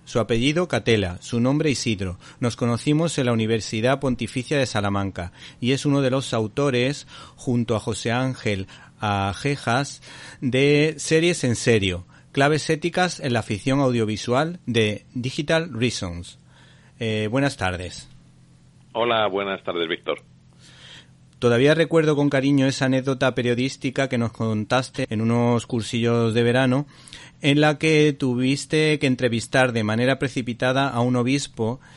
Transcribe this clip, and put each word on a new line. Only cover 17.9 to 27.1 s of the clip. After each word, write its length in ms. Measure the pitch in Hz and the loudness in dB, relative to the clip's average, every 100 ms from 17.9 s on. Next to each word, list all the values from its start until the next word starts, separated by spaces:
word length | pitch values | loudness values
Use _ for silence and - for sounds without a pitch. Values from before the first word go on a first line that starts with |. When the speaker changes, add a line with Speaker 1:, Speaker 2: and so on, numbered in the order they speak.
| - - - - - - - - - - | -14 -20 -20 -20 -20 -20 -20 -20 -20 -8
Speaker 2:
Hola, 340 | 113 120 113 104 | -2 0 2 2
buenas 340 | 98 98 95 | 0 -2 -6
tardes, 240 | - 87 82 | -4 -4 -2
Víctor. 320 | 85 80 73 - - - - - - - - - - - - | -4 -4 -6 -8 -20 -20 -20 -20 -20 -20 -20 -20 -20 -20 -2
Speaker 1:
Todavía 380 | 120 117 139 156 | 2 4 4 4
recuerdo 400 | 151 160 156 143 | 4 2 2 2
con 140 | 143 | 2
cariño 360 | 135 139 143 135 | 2 2 4 2
esa 200 | - 131 | 2 0
anécdota 500 | 131 131 131 131 127 | 0 0 0 0 0
periodística 720 | 120 120 131 - 135 131 135 | 0 0 -2 -4 -6 -2 -2
que 100 | 123 | 0
nos 140 | 113 | -2
contaste 720 | - 110 110 107 123 131 - 127 | -2 -2 -2 0 0 -2 -6 -6
en 100 | 107 | -2
unos 480 | 113 120 120 117 - | 0 2 2 0 -2
cursillos 680 | 120 104 117 117 117 113 | -6 -4 -2 2 2 2
de 100 | 113 | 2
verano, 420 | 120 123 135 131 147 - - | 2 2 2 2 -2 -10 -20